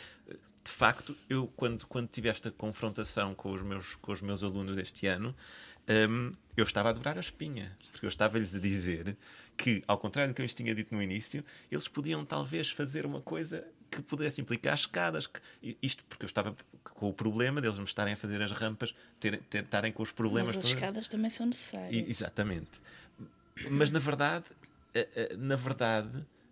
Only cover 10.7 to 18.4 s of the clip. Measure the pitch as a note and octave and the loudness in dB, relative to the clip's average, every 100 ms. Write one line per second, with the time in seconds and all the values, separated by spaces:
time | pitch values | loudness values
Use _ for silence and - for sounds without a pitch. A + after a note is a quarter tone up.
10.7 | A2 G#2 G#2 F#2+ G2+ - D3 - - - | -2 -2 -2 0 -2 -4 -6 -8 -16 -6
11.7 | D3 - - D3 D#3 C#3+ D3 C3+ E3 D3+ | -4 -4 -4 -2 -2 -2 -2 -2 -2 -2
12.7 | - C#3+ D3+ C#3+ C#3 - E3 D#3+ E3 - | -2 -2 -2 -4 -4 -4 -4 -4 -6 -10
13.7 | - - - - D3 D3+ C3+ - B2 C#3 | -18 -10 -8 -4 -2 -2 -2 -2 0 2
14.7 | C#3+ - F3 E3+ D#3 - - - - - | 2 2 0 0 0 -4 -8 -16 -12 -10
15.7 | - C3 - - - F#2+ - G2+ - - | -4 -4 -4 -8 -10 -4 -2 -2 -4 -14
16.7 | - - - G#2 F#2+ G#2+ A2 B2+ D3 A2+ | -20 -20 -4 -2 0 0 2 2 2 0
17.7 | G2+ G2 - G#2 G#2 G#2 G#2 | 0 -4 0 0 -2 -2 -2